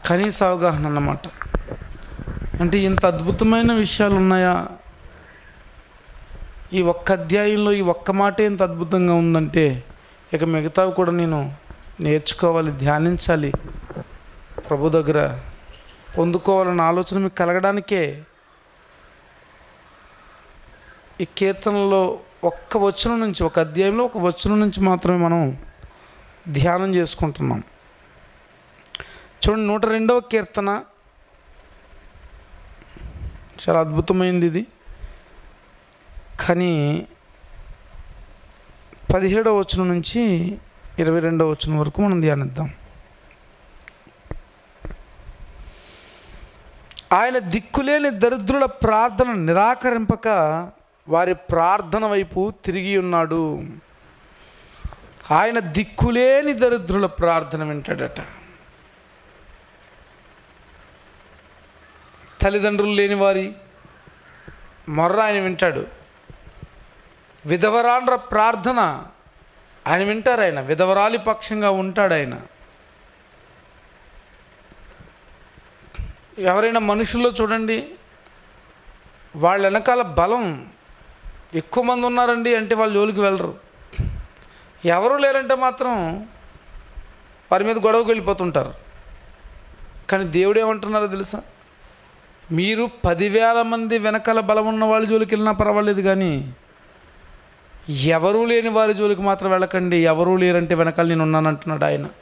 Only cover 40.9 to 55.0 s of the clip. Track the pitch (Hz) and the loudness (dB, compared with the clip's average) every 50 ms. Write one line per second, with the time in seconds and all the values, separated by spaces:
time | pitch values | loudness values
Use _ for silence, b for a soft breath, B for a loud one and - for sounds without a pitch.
40.9 | - - 165 160 160 170 160 165 165 160 165 156 151 - - 151 156 151 151 147 | -4 -2 0 2 2 2 2 0 2 2 2 0 0 -2 -4 -2 -2 0 -2 -2
41.9 | - - 208 202 190 170 160 156 147 139 135 135 127 147 160 143 - - - - | 0 0 0 2 2 2 2 0 0 0 -4 -6 -6 -6 -8 -8 -8 -14 -20 -20
42.9 | - - - - - - - - - - - - - - - - - - - - | -20 -20 -20 -20 -20 -20 -20 -20 -20 -20 -20 -20 -20 -20 -20 -20 -20 -20 -20 -20
43.9 | - - - - - - - - - - - - _ - - - - - - - | -20 -20 -20 -20 -20 -20 -14 -14 -14 -14 -14 -20 _ -20 -20 -20 -20 -16 -16 -16
44.9 | - - - - - - - - - - - - - - - B B B B B | -16 -16 -20 -20 -20 -20 -20 -20 -20 -20 -20 -20 -20 -20 -20 B B B B B
45.9 | B B B B B B B B B B B B B - - - - - - - | B B B B B B B B B B B B B -20 -20 -20 -20 -20 -20 -20
46.9 | - - - - 185 185 226 247 254 254 202 175 170 220 - - - 285 269 277 | -20 -20 0 2 4 4 4 2 0 -2 -4 -2 -4 -4 -4 -4 -4 -2 0 2
47.9 | 294 302 285 285 233 196 214 240 254 240 196 185 254 277 269 262 262 - - 220 | 2 2 2 0 0 2 2 2 2 -2 -2 -2 2 2 2 0 0 -2 0 2
48.9 | 214 214 226 247 202 196 254 247 233 190 160 160 170 185 202 233 247 247 - 254 | 4 4 2 2 2 0 0 0 0 -2 0 2 2 4 4 2 2 0 0 0
49.9 | 240 226 220 196 226 220 - 226 214 185 156 151 156 165 175 - - _ _ _ | 0 0 0 -2 -2 0 0 0 2 4 2 2 0 -2 -6 -10 -16 _ _ _
50.9 | _ _ _ 151 156 165 180 180 180 156 - - 170 165 165 175 196 208 190 165 | _ _ _ 0 0 2 2 2 -2 -4 -4 -2 0 2 4 4 2 0 0 -2
51.9 | 175 220 220 214 202 196 196 165 - 185 190 214 208 _ - 196 170 196 185 196 | -2 -2 0 0 0 0 -2 -2 -4 -4 -4 -4 -4 _ -8 -6 -4 -4 -2 0
52.9 | 202 196 185 180 175 170 165 156 160 165 160 156 147 143 143 - - - - - | 0 0 0 2 0 0 0 0 0 -2 -2 -2 -4 -8 -10 -12 -16 -18 -20 -20
53.9 | - - - - - - - - B B B B B B B B B B B B | -20 -20 -20 -20 -20 -20 -20 -20 B B B B B B B B B B B B
54.9 | B - | B -16